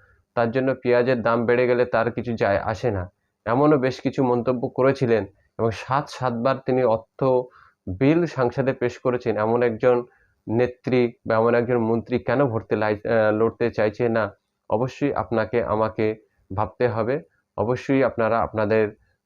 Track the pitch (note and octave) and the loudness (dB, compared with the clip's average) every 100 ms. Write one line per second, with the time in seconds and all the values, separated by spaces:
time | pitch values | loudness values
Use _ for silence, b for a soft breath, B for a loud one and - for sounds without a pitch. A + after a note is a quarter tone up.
0 | b b b - A#2 B2+ C3 B2+ B2 A#2+ | b b b -2 0 0 -2 -2 0 2
1 | B2 B2+ A2+ A#2 A#2 B2 B2 A#2+ B2 A2+ | 2 0 0 0 2 2 2 2 2 0
2 | A2+ A2+ A#2+ A2+ A2 G2 - A2 B2 G2 | 0 -2 -6 -2 0 0 -2 -2 -2 -2
3 | F2+ _ _ _ - A#2+ D3 D3+ C3 B2 | -6 _ _ _ -2 2 4 4 2 -2
4 | C3+ C3+ B2+ A#2+ A#2+ B2+ B2 - C3+ C3+ | -4 0 0 0 0 -2 -4 0 0 2
5 | B2 A2+ G2 _ _ - A2+ G#2 - C3 | 2 0 -2 _ _ -4 -4 -4 -4 -4
6 | D3 - B2+ A#2 B2+ C3 - B2+ B2 A2 | -4 -6 -4 -2 -2 -2 -2 0 2 0
7 | - - C3+ B2+ B2 b b b - F#2+ | -4 -4 0 0 -2 b b b -12 0
8 | C3+ D#3+ F3 - A#2+ B2 C3 C3 B2 - | 2 2 0 -2 -2 0 -4 -2 -4 -2
9 | C3 B2 A#2+ G#2 A2 A#2+ A#2+ A2 B2+ B2 | -4 -2 -2 -2 0 2 0 2 2 2
10 | B2 b b b - A2 B2 - - B2+ | -2 b b b -4 0 0 -2 0 2
11 | A#2+ A#2 A2+ A2+ A#2 A#2+ A#2+ B2 A2+ A2+ | 2 -2 -2 2 4 2 2 0 0 -2
12 | A2 B2 B2 A#2+ C#3+ A2 - G#2+ G#2+ G#2 | -2 -4 -2 0 0 -2 -4 -2 0 -2
13 | A#2 A2+ G#2+ G#2+ A2+ A2 A#2+ A2+ G#2+ G2+ | 0 2 2 2 0 0 -4 0 -2 0
14 | A#2+ A2+ G2+ - _ _ _ A2 C3 - | 0 0 -2 -6 _ _ _ -4 -4 -4
15 | C#3+ - G#2+ A2+ G#2+ A#2+ - G#2+ A2 G#2+ | -4 -2 -2 -2 0 -2 -2 -2 -2 0
16 | G#2+ A2 _ _ _ G2 G#2+ - B2 A2 | -2 -2 _ _ _ -6 -6 -2 -2 0
17 | A2 C#3+ - _ _ - G#2+ B2 - C3+ | -2 -4 -6 _ _ -6 -4 -4 0 2
18 | B2 - A2 A2+ F2 G#2+ G#2 A2 G#2+ - | 2 0 0 0 -2 -2 0 2 0 -4
19 | _ _ | _ _